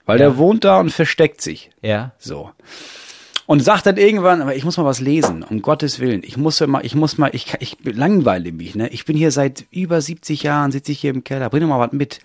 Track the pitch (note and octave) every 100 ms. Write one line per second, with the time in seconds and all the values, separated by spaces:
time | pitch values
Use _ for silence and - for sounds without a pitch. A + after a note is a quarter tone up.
0 | - A#2 C#3+ B2+ E3+ A3 G3 F#3+ E3+ -
1 | D#3 - D#3 - - D2+ - _ A2 G#2+
2 | B2 - - D2 - - - - - -
3 | - - - - - D3 B2 G#3 G3+ F#3+
4 | G3+ G#3+ F3+ F3 C#3 C3+ D#3 E3+ C#3+ B2
5 | C3 D#3 C3 D#2+ - A2 C#3+ D3+ D3 -
6 | B2+ G2+ - B2 D#3 D3+ D3 C3+ A#2 C#3+
7 | D3+ - C#3 B2+ - - C3 - B2+ A2
8 | D#3+ G3+ A#2+ F#2 E2+ E2 E2+ G#2+ A#2 A#2
9 | - D#3 D#3+ C3+ C#3 C3+ - F3+ F3+ E3
10 | D3 E3 - D3+ D3 D3 C#3+ C3+ C#3+ C#3+
11 | C#3+ C3+ - C3+ A#2+ C#3 E3 C3 A#2+ C#3+
12 | C#3 -